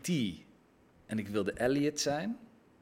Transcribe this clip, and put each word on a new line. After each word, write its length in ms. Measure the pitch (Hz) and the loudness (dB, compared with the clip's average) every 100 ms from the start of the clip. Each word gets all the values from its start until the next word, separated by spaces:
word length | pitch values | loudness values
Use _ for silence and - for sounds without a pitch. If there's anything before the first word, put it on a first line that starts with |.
T 80 | - 165 107 82 - - _ - - - - | -2 0 0 -4 -14 -20 _ -20 -20 -20 -6
en 140 | 110 | -4
ik 80 | 98 | -2
wilde 240 | 104 98 | 0 0
Elliot 480 | - 123 143 147 147 | 2 2 4 2 0
zijn. 380 | 143 147 196 240 - - - - | 0 0 -2 -6 -12 -20 -20 -20